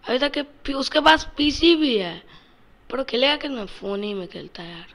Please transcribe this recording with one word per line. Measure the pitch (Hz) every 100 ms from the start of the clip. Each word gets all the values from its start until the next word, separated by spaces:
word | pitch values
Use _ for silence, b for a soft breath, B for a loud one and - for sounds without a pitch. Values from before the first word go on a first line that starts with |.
| -
अभी | 247
तक | 285
के | 285
पी-, | 285 - - 269
उसके | 269 302
पास | 294 311 - -
पीसी | 294 285 330 330
भी | 302 220
है, | 175 170 - b b b b - -
पर | 247
वो |
खेलेगा | 262 233 269 294
कितना? | 294 262 202
Phone | - 196 202
ही | 208
में | 202 180
खेलता | 170 165 -
है | 170
यार। | 170 170